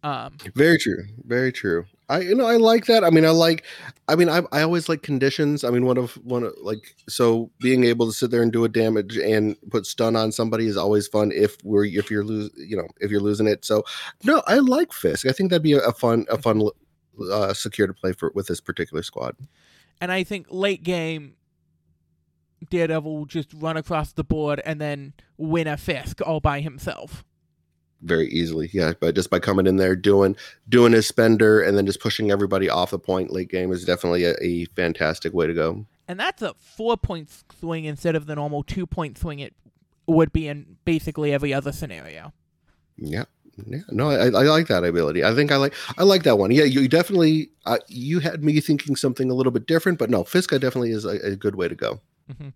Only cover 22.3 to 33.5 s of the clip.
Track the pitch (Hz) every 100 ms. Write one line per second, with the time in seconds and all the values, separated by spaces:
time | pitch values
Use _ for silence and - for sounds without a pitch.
22.3 | _ _ _ 165 180 165 160 151 151 143
23.3 | 165 143 151 160 160 - 165 151 - 151
24.3 | 156 151 143 - 151 151 143 139 - _
25.3 | - 160 170 156 143 - 143 - - -
26.3 | 156 151 143 151 127 - - - - _
27.3 | _ _ _ _ _ _ _ 82 82 80
28.3 | 82 82 80 85 95 80 85 82 82 87
29.3 | 90 107 95 95 95 92 92 101 98 98
30.3 | 101 - _ - 123 120 113 104 - 113
31.3 | 107 110 107 92 101 98 95 113 - 107
32.3 | 101 101 98 95 90 90 95 - 92 92
33.3 | 92 90